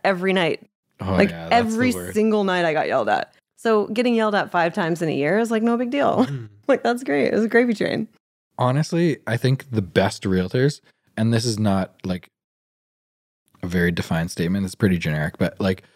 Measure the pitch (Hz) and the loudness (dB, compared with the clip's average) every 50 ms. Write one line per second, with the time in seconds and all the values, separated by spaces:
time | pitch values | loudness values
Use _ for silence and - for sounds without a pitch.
0 | - 190 196 175 180 190 185 190 175 160 - - - - _ _ _ _ _ - | 0 0 0 0 0 0 2 2 2 0 0 -4 -6 -14 _ _ _ _ _ -10
1 | - 196 190 180 202 202 170 165 165 170 - 240 233 220 220 220 254 254 226 185 | -4 0 2 2 2 2 0 -4 -4 0 0 2 2 0 0 0 0 0 -2 -2
2 | 175 180 190 214 214 220 214 214 202 196 180 175 170 165 151 156 - 76 107 131 | -6 -4 -2 0 0 2 2 2 0 0 0 0 0 0 0 0 0 0 0 0
3 | 110 107 101 69 - - _ _ _ _ _ _ - 233 220 214 202 - 214 226 | 2 2 0 0 -2 -4 _ _ _ _ _ _ -2 0 2 2 0 0 -2 0
4 | 247 247 240 226 220 214 208 196 170 - - 180 165 170 170 208 180 160 170 160 | 0 2 2 2 2 2 0 0 -2 0 0 0 0 0 0 -2 -2 -2 -2 -2
5 | 175 160 135 135 143 147 185 214 233 220 233 220 220 233 233 233 254 240 262 285 | -2 -2 -2 0 0 0 2 0 0 0 0 0 0 0 0 0 -2 -2 -2 0
6 | 277 214 - - - 147 143 127 113 104 - - _ - 247 - - 233 240 240 | 2 2 2 2 0 -2 -2 -6 -10 -12 -16 -8 _ 0 0 0 2 -2 -2 -2
7 | 262 277 277 285 247 - - 208 220 220 - 233 254 240 226 - - - - - | -2 -2 0 0 0 2 2 0 0 2 4 4 4 2 0 -2 -2 -2 -2 -2
8 | 220 - _ _ _ _ _ _ _ _ _ - 127 123 127 143 156 - - 165 | -4 -6 _ _ _ _ _ _ _ _ _ -2 0 0 2 0 0 0 0 0
9 | 175 170 135 - - - 110 113 - 127 135 - - - 117 110 101 85 - - | 2 2 0 -2 -4 -4 -2 0 0 0 0 0 -2 -4 -2 -2 -2 0 0 0
10 | 95 98 - - - 101 92 92 90 90 - 127 131 147 - - _ _ _ _ | 0 0 0 -4 -2 0 0 0 0 0 0 0 0 0 0 -4 _ _ _ _
11 | _ _ _ - 110 113 117 113 110 123 110 101 107 104 95 95 92 - - _ | _ _ _ -2 0 2 2 0 0 -2 -2 0 0 0 2 0 -2 -4 -8 _
12 | - 92 90 90 - - _ _ _ _ _ _ _ _ _ _ _ _ _ _ | -8 -6 -6 -6 -8 -14 _ _ _ _ _ _ _ _ _ _ _ _ _ _
13 | _ _ _ _ _ _ _ _ _ _ _ _ - 90 87 90 87 87 85 82 | _ _ _ _ _ _ _ _ _ _ _ _ -8 -4 0 2 2 2 0 -2
14 | - - 85 82 82 90 - - 85 85 95 98 98 92 - - - 98 92 85 | -4 -2 -2 -2 -2 -4 -4 -4 -2 -2 0 -2 -2 -4 -2 0 0 2 2 2
15 | 80 80 76 76 76 87 - - 95 85 - - 104 95 95 - - _ _ | 0 -2 -2 -2 -2 -4 -2 -2 -4 -4 -2 -2 -2 -2 -2 -2 -6 _ _